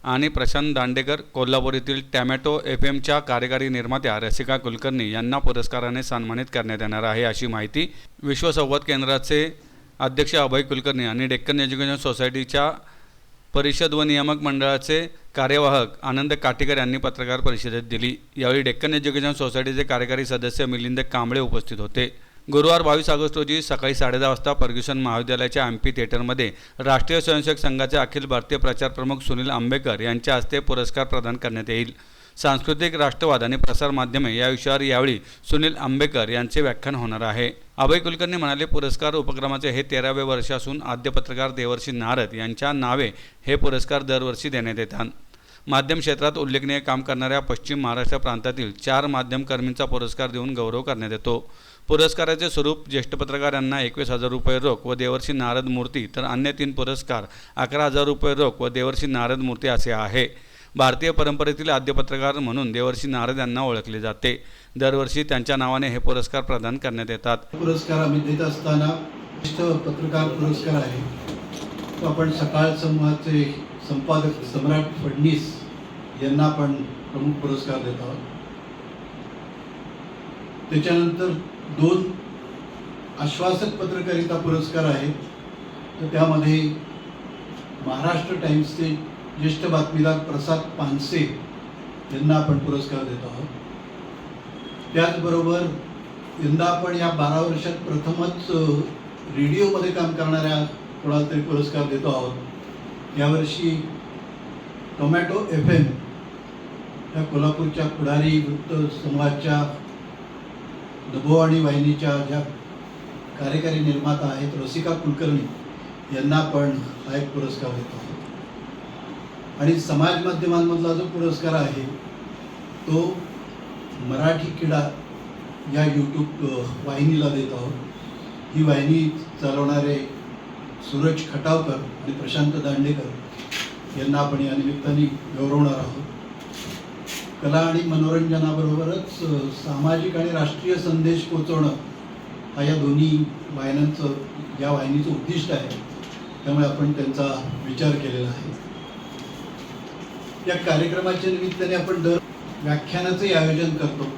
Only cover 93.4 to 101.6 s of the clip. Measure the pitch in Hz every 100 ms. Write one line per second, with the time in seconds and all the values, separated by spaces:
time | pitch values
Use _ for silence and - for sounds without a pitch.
93.4 | 151 - - - - - - - - -
94.4 | - - - - - 165 170 - 165 165
95.4 | 165 175 165 147 - - - - - -
96.4 | 147 160 175 175 175 170 170 156 147 160
97.4 | 170 156 175 - 156 151 160 165 175 -
98.4 | - 165 156 147 - - - - - 139
99.4 | 143 175 202 190 180 165 165 165 160 160
100.4 | 156 151 147 - - - 147 147 147 151
101.4 | 147 147